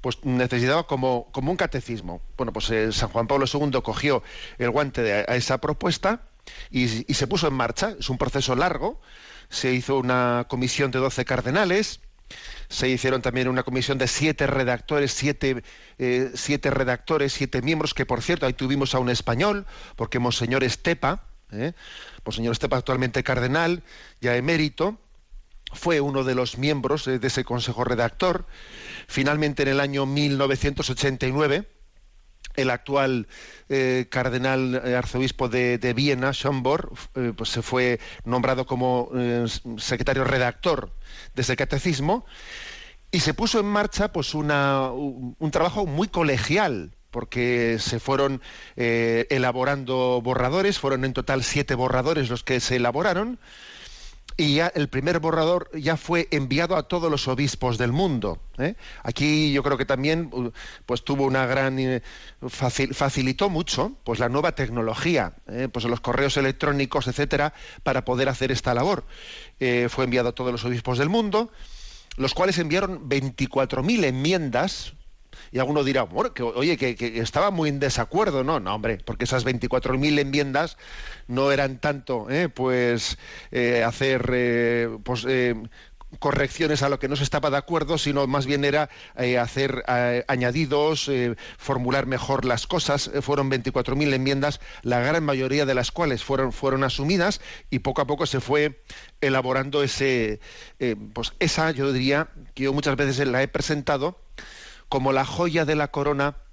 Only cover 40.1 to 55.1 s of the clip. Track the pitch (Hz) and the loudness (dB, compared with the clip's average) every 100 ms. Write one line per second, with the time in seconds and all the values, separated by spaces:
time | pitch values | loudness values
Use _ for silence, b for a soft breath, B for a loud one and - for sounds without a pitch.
40.1 | 131 131 135 123 - 185 160 98 - B | 2 2 2 0 0 0 0 -2 -12 B
41.1 | B B - 127 127 135 143 185 139 147 | B B -4 -2 0 0 0 0 0 2
42.1 | 226 B B B B B B B B - | 0 B B B B B B B B -4
43.1 | 180 156 151 220 233 202 208 208 - 208 | 0 0 0 0 2 2 2 0 0 -2
44.1 | 175 139 156 147 143 139 135 131 127 143 | 0 -4 -2 0 2 4 2 0 -2 -6
45.1 | 127 123 - 156 165 175 208 190 147 208 | -6 -10 -4 0 4 4 2 0 0 0
46.1 | - 160 131 98 170 196 113 76 - - | 2 2 2 2 2 4 0 -6 -14 -10
47.1 | 120 110 123 123 123 117 113 - 117 - | -8 -4 0 2 4 4 2 0 -4 0
48.1 | 135 139 135 B B B - 120 117 117 | 2 2 0 B B B -2 0 2 2
49.1 | 117 117 131 127 123 131 143 127 131 127 | 2 2 2 2 2 0 0 0 0 2
50.1 | 123 117 123 127 170 196 - 139 131 131 | 2 2 0 2 2 2 2 0 0 0
51.1 | 127 127 135 120 143 139 127 127 127 131 | -2 0 0 0 -2 0 0 2 2 2
52.1 | 160 127 120 - 127 - 127 120 127 190 | 2 0 -2 0 0 2 2 2 2 2
53.1 | 180 220 247 B B B B B B B | 2 -2 -6 B B B B B B B
54.1 | B - - 151 143 170 170 143 131 143 | B -12 -2 2 4 2 0 -2 0 0